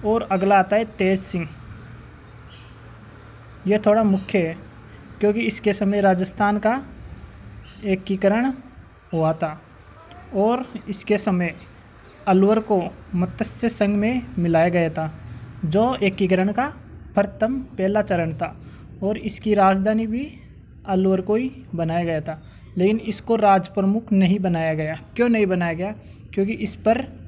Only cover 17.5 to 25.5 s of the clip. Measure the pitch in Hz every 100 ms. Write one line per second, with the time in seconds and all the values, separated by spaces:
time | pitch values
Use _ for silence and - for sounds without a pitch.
17.5 | 262 - - 190 208 208 175 165 160 165
18.5 | - - - - - 190 214 214 - 220
19.5 | 208 190 190 196 220 220 226 294 - -
20.5 | - - - - 190 190 190 185 214 262
21.5 | - - 165 160 170 170 160 156 156 -
22.5 | - - - 185 220 226 208 - 226 208
23.5 | 190 190 - 196 214 226 196 185 202 185
24.5 | 170 160 156 156 160 - - 240 226 202